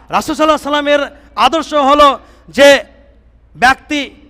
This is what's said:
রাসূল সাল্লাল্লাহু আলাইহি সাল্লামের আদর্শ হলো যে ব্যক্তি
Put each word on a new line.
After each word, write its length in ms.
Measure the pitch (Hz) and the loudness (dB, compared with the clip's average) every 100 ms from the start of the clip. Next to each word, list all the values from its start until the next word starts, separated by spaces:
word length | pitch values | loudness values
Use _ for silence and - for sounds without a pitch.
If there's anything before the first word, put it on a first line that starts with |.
| - | -8
রাসূল 260 | 180 214 269 | -6 -6 -2
সাল্লাল্লাহু 340 | 311 302 277 | -2 -2 -4
আলাইহি 280 | 294 285 294 | -6 -2 -2
সাল্লামের 200 | 277 - - - | -4 -14 -14 -4
আদর্শ 380 | 240 320 294 | -2 -2 -4
হলো 460 | 302 269 294 285 247 - _ - | -2 0 2 2 0 -8 _ -8
যে 340 | 160 285 277 - _ _ _ _ _ _ 151 | 2 4 4 0 _ _ _ _ _ _ -4
ব্যক্তি 560 | 240 269 - 294 262 - - | -2 -2 -6 -8 -8 -14 -20